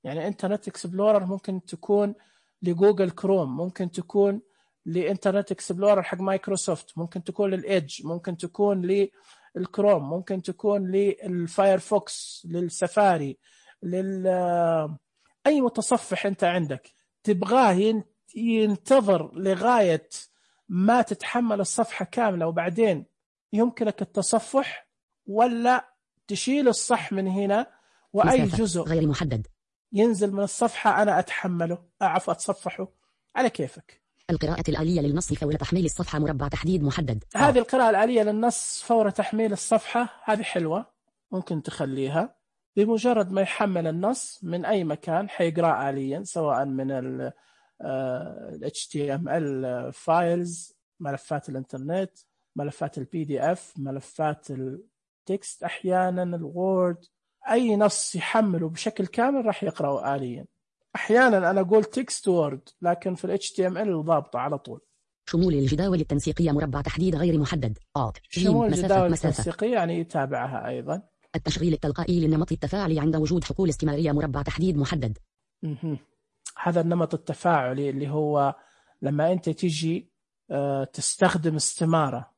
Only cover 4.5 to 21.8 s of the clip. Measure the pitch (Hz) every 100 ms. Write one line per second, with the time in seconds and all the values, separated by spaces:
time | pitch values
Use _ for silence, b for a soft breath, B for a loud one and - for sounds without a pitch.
4.5 | _ _ _ - 170 165 196 202 196 196
5.5 | 185 - 180 202 202 175 180 190 190 -
6.5 | 190 - 160 - - 170 185 170 170 202
7.5 | 190 - 190 143 - 151 175 185 170 175
8.5 | - 202 196 180 202 196 b b b b
9.5 | 170 185 - 208 185 139 175 185 190 185
10.5 | 185 208 202 185 196 202 - - 180 165
11.5 | - 196 190 - 208 - - - - 170
12.5 | 170 175 - 180 - 202 170 139 131 b
13.5 | b b b 175 180 190 190 185 185 180
14.5 | 175 170 165 151 151 _ _ _ _ 277
15.5 | 302 240 - - 247 - 185 202 190 175
16.5 | 180 151 131 _ _ _ _ 214 190 190
17.5 | 247 226 180 214 220 - _ _ 233 233
18.5 | 226 214 196 - 269 202 175 151 160 190
19.5 | 185 220 240 185 160 - - - _ _
20.5 | _ - 180 196 240 240 202 - 240 240
21.5 | 202 185 -